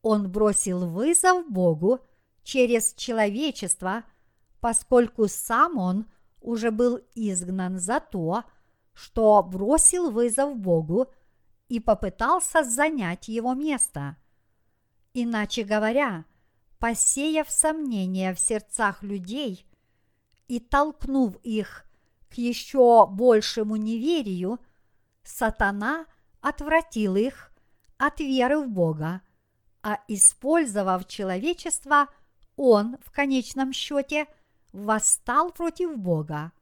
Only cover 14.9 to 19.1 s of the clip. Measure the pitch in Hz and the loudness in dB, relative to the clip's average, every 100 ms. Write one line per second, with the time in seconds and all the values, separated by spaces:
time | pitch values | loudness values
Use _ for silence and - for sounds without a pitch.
14.9 | _ _ 247 233 226 208 - 202 214 214 | _ _ -6 -2 -2 -4 -4 -2 0 2
15.9 | 254 277 170 - _ _ _ _ _ 233 | 0 0 -4 -12 _ _ _ _ _ -4
16.9 | 226 - 269 302 311 294 - 311 320 285 | 0 0 0 -2 -2 -2 0 0 -2 -4
17.9 | 214 185 185 185 175 - 214 - - 208 | -4 -2 -2 -4 -2 -2 -4 -6 -4 -4
18.9 | 190 202 | -4 -10